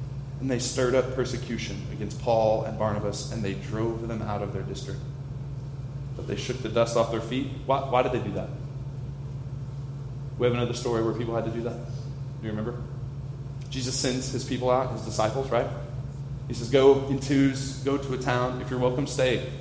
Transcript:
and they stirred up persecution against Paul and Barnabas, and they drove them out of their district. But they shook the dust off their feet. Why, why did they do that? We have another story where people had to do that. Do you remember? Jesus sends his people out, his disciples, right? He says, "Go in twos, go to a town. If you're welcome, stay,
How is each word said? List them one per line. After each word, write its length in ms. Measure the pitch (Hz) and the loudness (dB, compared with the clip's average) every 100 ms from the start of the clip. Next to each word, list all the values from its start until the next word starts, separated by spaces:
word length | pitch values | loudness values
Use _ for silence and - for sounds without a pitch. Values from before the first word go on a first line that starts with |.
| - - - - | -6 -6 -8 -4
and 100 | 131 | 0
they 80 | 120 | 0
stirred 360 | - 135 123 | 0 4 6
up 200 | 131 123 | 6 4
persecution 680 | 135 117 120 - 113 - - - | 0 0 -2 -2 -4 -4 -4 -6
against 280 | - 104 - | -4 -4 -2
Paul 420 | 123 113 110 110 | 2 6 6 4
and 140 | 113 107 | 0 0
Barnabas, 540 | 107 104 104 - - | 0 0 -2 -2 -4
and 120 | 104 | -2
they 100 | 98 | -2
drove 540 | 95 - 110 113 113 113 | -2 -2 -2 0 -2 -4
them 140 | 110 | -4
out 200 | 107 104 | -2 -2
of 100 | 101 | -2
their 100 | 98 | -4
district. 380 | 95 98 - 98 - - - - - - - - - - - - | -4 -6 -6 -6 -8 -8 -8 -8 -8 -8 -8 -8 -8 -8 -8 -6
But 100 | - | -4
they 100 | 101 | -4
shook 260 | - 120 | -2 -4
the 60 | 110 | 0
dust 280 | 117 117 120 | 2 4 4
off 140 | 113 | 2
their 100 | 113 | 0
feet. 280 | - 127 139 - - | -2 -2 -2 -2 0
Why, 140 | 135 | 2
why 220 | - 123 | 4 2
did 100 | 135 | 4
they 80 | 120 | 0
do 120 | 101 | -2
that? 160 | 95 - - - - - - - - - - - - - - - - - - - - | -2 -4 -6 -6 -6 -6 -6 -6 -6 -8 -8 -6 -8 -6 -6 -8 -8 -8 -8 -6 0
We 80 | 123 | 2
have 80 | |
another 200 | 120 117 | 4 2
story 280 | 117 123 113 | 0 0 2
where 100 | 113 | 2
people 220 | 113 113 | 0 0
had 100 | 113 | 0
to 60 | 110 | -2
do 120 | 113 | -2
that. 140 | 117 - | -4 -4
Do 680 | - - - - - - 110 | -6 -6 -6 -6 -8 -6 -4
you 20 | |
remember? 260 | 107 113 135 - - - - - - - - - | -2 -2 -4 -6 -6 -6 -6 -6 -8 -8 -8 -6
Jesus 240 | 135 123 | -4 -2
sends 380 | 131 135 127 - | 0 2 0 0
his 120 | 127 | -2
people 260 | - 123 127 | -2 0 4
out, 220 | 127 127 | 4 2
his 100 | 110 | -2
disciples, 480 | - 113 107 135 135 | -2 2 2 2 2
right? 160 | 117 - - - - - - - - - | 2 0 -4 -6 -6 -6 -8 -8 -6 -6
He 60 | |
says, 160 | 117 113 | -4 4
"Go 360 | 139 135 135 135 | 10 10 10 6
in 120 | 135 | 0
twos, 560 | 139 139 139 127 - - | 4 6 6 4 -2 -2
go 120 | 139 139 | 0 0
to 180 | - | 0
a 40 | - | -2
town. 420 | 135 123 127 127 | 2 2 2 0
If 100 | 123 | -2
you're 100 | 127 | 2
welcome, 260 | 127 139 139 | 2 2 0
stay, 420 | - 127 110 - - | 2 4 2 0 -6